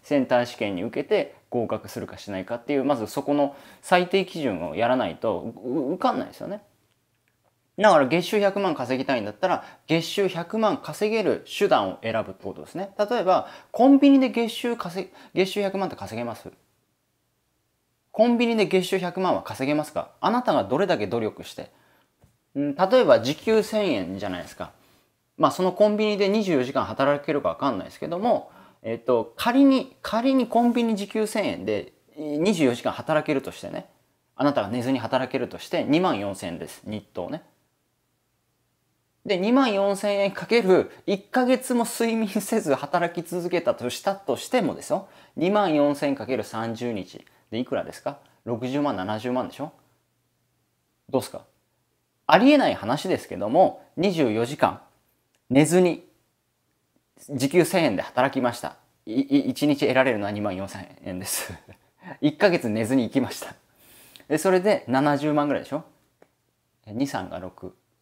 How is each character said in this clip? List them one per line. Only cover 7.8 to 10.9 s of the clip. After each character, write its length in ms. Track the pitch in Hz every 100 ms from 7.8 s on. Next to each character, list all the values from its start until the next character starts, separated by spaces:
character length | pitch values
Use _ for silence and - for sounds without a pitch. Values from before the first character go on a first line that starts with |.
| 208
か 60 | 165
ら 100 | 131
月 180 | 165 175
収 140 | 220
百 180 | 202 196
万 160 | 190
稼 240 | 180 120 131
ぎ 80 | 135
た 100 | 127
い 60 |
ん 20 |
だ 60 | 101
っ 40 |
た 120 | - 185
ら、 180 | 160 - - -
月 200 | 165 165
収 220 | - 190
百 300 | 165 170 220
万 180 | 214 147
稼 360 | -